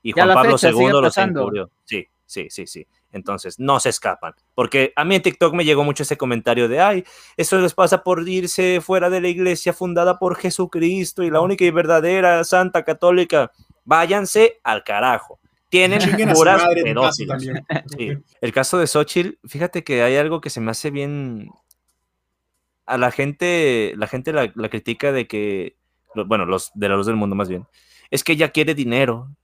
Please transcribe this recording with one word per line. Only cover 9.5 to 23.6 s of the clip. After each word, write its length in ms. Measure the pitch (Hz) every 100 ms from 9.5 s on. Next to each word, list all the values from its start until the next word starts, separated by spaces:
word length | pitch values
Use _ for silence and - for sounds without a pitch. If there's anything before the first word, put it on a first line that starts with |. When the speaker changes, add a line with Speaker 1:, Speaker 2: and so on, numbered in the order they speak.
| 170 -
Speaker 1:
fundada 460 | 170 185 170 175 180
por 180 | 185 170
Jesucristo 880 | 180 175 180 170 165 190 175 -
y 60 | 175
la 100 | 151
única 240 | 180 196
y 60 | 175
verdadera 720 | 165 160 165 160 190 180 170
santa 400 | 165 185 185 175
católica". 680 | 160 156 175 180 175 156 123 _ _ _
Váyanse 760 | - 156 170 202 190 214 226 -
al 220 | - 107
carajo. 560 | - 104 123 117 - - _ _ _
Tienen 300 | 180 185 202
Speaker 3:
Chinguen 300 | 190 202 220
a 60 |
su 40 | 160
Speaker 1:
puras 240 | 160 190
Speaker 3:
madre 200 | 175 170
de 100 | 160
paso 300 | 110 131 -
Speaker 1:
pedófilas. 420 | - 135 131 127 -
Speaker 3:
también. 0 | 156 139 143
Speaker 1:
Sí. 260 | 117 143 _ _
El 120 | 123
caso 260 | 120 135 180
de 80 | 160
Xochitl, 520 | 151 151 - 180 -
fíjate 380 | - 143 175 175
que 200 | - 127
hay 140 | 120 135
algo 240 | 151 165
que 100 | 147
se 100 | 123
me 100 | 113
hace 200 | 113 151
bien. 560 | 143 143 147 135 113 104 _ _ _ _ _ _ _ _ _ _ _ _ _
A 140 | - 123
la 120 | 123
gente, 840 | - 139 143 175 170